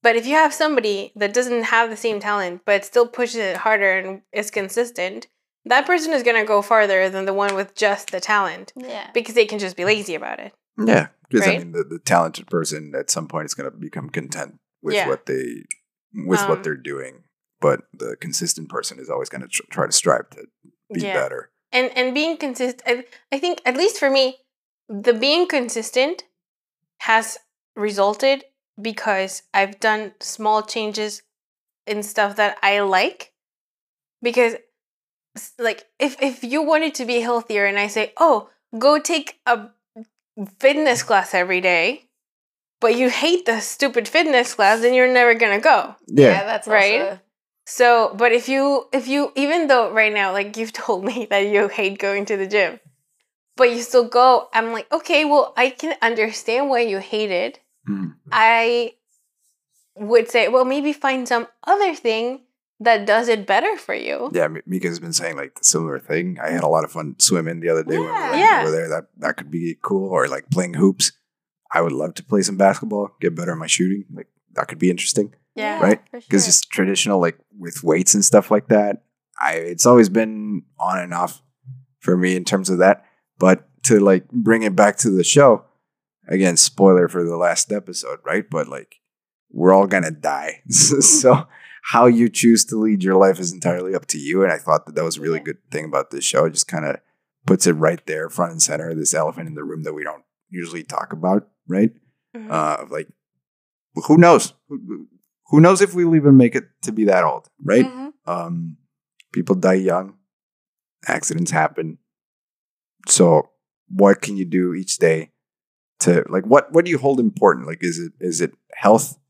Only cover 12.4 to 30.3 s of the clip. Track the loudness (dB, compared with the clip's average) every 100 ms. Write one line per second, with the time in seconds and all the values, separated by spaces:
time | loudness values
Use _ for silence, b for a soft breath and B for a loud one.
12.4 | -8 -6 -6 -10 -10 -10 -6 -8 -6 -10
13.4 | -10 -10 -12 -12 -16 -14 -10 -12 -10 -12
14.4 | -12 _ _ _ -4 -4 -2 -6 -6 -6
15.4 | -6 -12 -14 -16 _ _ _ -12 -2 -2
16.4 | -2 -4 -6 -10 -10 -12 -14 _ _ _
17.4 | _ _ -2 -2 -6 _ -14 -12 -10 -8
18.4 | -6 -8 -8 -10 -10 -14 -10 -8 -8 -12
19.4 | -10 -10 -8 -6 -2 0 0 -2 -4 -20
20.4 | -20 _ _ _ _ -8 -4 -4 -6 -8
21.4 | -16 _ _ -4 -2 -2 -2 -2 -4 -4
22.4 | -8 -6 -8 -6 -4 -4 -6 b b -6
23.4 | -4 -4 -4 0 -2 0 0 2 0 -4
24.4 | _ _ _ _ _ -4 -2 0 0 0
25.4 | 0 -2 -4 -8 -6 -2 -2 -4 -14 _
26.4 | _ _ _ _ _ _ 0 0 0 -14
27.4 | _ _ _ -8 -6 0 -2 0 0 0
28.4 | -6 _ _ -12 -10 -6 -4 -4 -4 -10
29.4 | _ -2 -2 -2 -2 -2 -6 _ -14